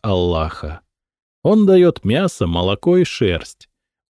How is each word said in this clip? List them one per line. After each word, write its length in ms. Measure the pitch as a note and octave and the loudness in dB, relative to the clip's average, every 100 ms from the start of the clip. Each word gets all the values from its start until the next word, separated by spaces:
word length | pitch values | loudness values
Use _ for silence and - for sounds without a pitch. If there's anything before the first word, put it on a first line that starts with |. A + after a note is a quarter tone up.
Аллаха. 760 | A2 F#2 F2+ D#2+ D#2+ - D2+ D#2+ _ _ _ _ _ _ | -4 0 0 -2 -4 -8 -12 -14 _ _ _ _ _ _
Он 240 | F3 G#3+ G3 | 0 2 4
дает 380 | F#3 F3 - | 4 4 2
мясо, 420 | G2 C3+ F#3+ - F2 | -2 -2 -2 -2 -4
молоко 500 | E2+ F2+ G2+ E3+ F3+ | -2 -2 -2 0 0
и 80 | |
шерсть. 640 | E3+ - G#2 E2+ - - _ _ _ _ | 0 -2 -2 -2 -6 -20 _ _ _ _